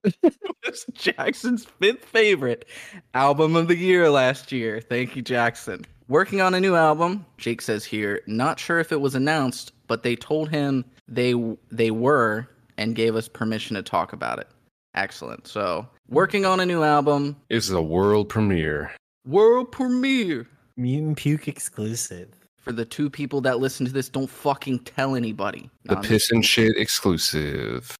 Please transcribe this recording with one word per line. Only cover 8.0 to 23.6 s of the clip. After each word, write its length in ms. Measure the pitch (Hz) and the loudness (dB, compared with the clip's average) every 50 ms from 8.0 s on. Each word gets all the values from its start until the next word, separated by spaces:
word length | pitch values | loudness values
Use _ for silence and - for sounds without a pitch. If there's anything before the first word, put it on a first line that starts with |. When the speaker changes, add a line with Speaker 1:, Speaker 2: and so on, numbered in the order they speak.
| 107 101 101 - - | -2 -2 -4 -4 -6
Speaker 1:
"Not 360 | 101 107 113 127 151 - - | -6 -4 -2 -2 -2 -2 -4
sure 180 | - - 170 165 | -4 -2 0 -2
if 140 | 160 - 165 | 0 0 -2
it 80 | 147 | -2
was 120 | 139 135 131 | -2 -2 0
announced, 600 | 127 131 147 160 156 135 123 - - - - _ _ _ | 0 0 0 0 0 0 -2 -4 -8 -14 -18 _ _ _
but 160 | - 117 113 - | -4 -4 -2 -2
they 120 | - 127 | -4 -4
told 320 | - - - 151 156 156 | -4 -4 -4 -2 -2 -2
him 380 | 151 156 151 143 139 139 131 120 - _ _ _ - | -2 -2 -2 -2 0 -2 -2 -4 -6 _ _ _ -8
they, 240 | 117 123 123 123 123 120 117 113 110 - _ _ | -4 0 0 0 0 0 -2 -4 -6 -10 _ _
they 220 | 113 110 113 113 | -2 0 0 0
were 560 | 110 113 120 135 151 135 117 110 107 110 131 - _ _ _ _ _ | 0 0 2 2 4 4 2 2 0 -2 -6 -10 _ _ _ _ _
and 180 | - 107 117 113 | -6 -4 -4 -2
gave 220 | 107 113 113 110 | 0 0 0 0
us 100 | 113 110 | -2 -6
permission 480 | - - - 113 110 110 107 - - 113 | -6 -8 -6 -4 -4 -4 -4 -6 -6 -8
to 80 | 98 90 | -8 -6
talk 300 | - - 87 85 - - | -2 -2 -2 -2 -2 -8
about 260 | - - 58 60 - | -8 -6 -6 -6 -8
it." 80 | - _ _ _ _ _ _ _ _ _ - | -10 _ _ _ _ _ _ _ _ _ -6
Excellent. 500 | - 98 95 - - - 60 57 - _ - | -6 -6 -6 -8 -14 -14 -14 -14 -16 _ -10
So, 360 | - 107 101 92 85 87 117 - _ _ _ | -6 -4 -4 -4 -4 -6 -8 -12 _ _ _
working 380 | _ 120 151 190 185 - 202 196 | _ 2 2 2 2 0 0 2
on 160 | 190 190 185 | 2 2 2
a 40 | 185 | 2
new 160 | 180 175 165 | 0 0 2
album. 540 | 156 151 147 147 139 147 143 143 143 143 147 - _ _ | 2 4 4 4 4 2 2 2 0 -4 -6 -10 _ _
Speaker 2:
This 160 | 113 117 107 | -2 -2 0
is 60 | 98 | 0
a 100 | 95 87 | 0 0
world 480 | 82 78 80 90 98 101 104 107 101 - | 0 2 2 4 4 6 4 4 2 0
premiere. 640 | - 110 107 101 95 85 78 78 76 73 73 - - - _ _ _ _ _ | 0 0 2 2 2 0 0 -2 -4 -4 -6 -10 -14 -18 _ _ _ _ _
Speaker 1:
World 420 | 131 139 196 214 226 240 254 247 247 | 0 4 6 6 6 6 4 2 -4
premiere. 800 | - - 262 254 247 254 254 269 269 254 220 175 151 117 117 _ _ _ _ _ _ | -6 -4 -2 0 0 0 2 2 2 0 0 -2 -4 -6 -6 _ _ _ _ _ _
Speaker 3:
Mutant 400 | - 123 123 131 147 156 156 151 | -6 -2 -2 -2 -2 -2 -2 -4
Puke 320 | - - 143 151 147 - 147 | -2 0 -2 -2 0 -4 -10
exclusive. 800 | 139 - - - _ - 107 110 113 117 - - 92 87 90 - _ _ _ _ _ | -10 -10 -12 -12 _ -6 -6 -6 -6 -6 -8 -10 -10 -16 -16 -20 _ _ _ _ _
Speaker 1:
For 160 | _ _ 131 | _ _ -10
the 140 | 117 113 117 | -6 -6 -8
two 240 | 113 - - 147 143 | -8 -4 -4 -4 -4
people 320 | - - 147 123 143 139 | -4 -8 -8 -4 -4 0
that 180 | 123 131 127 | 0 0 0
listen 260 | 117 | 0